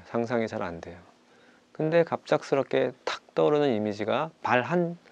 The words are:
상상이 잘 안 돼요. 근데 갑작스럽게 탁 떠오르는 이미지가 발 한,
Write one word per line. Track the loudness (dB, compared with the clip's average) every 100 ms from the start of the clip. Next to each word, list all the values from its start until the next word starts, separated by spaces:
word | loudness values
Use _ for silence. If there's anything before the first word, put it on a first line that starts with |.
| -6
상상이 | -4 -2 -2 -2
잘 | -4
안 | -6 -8
돼요. | -14 -18 -20 _ _ _ -20 _ _
근데 | -6 0 2
갑작스럽게 | 2 -2 0 -2 2 -2 0 0 0 -4 -8
탁 | -8 -6
떠오르는 | 2 2 4 2
이미지가 | 2 0 -2 -2 -2 -2 -6
발 | 0 2
한, | 2 0 0 -4 -16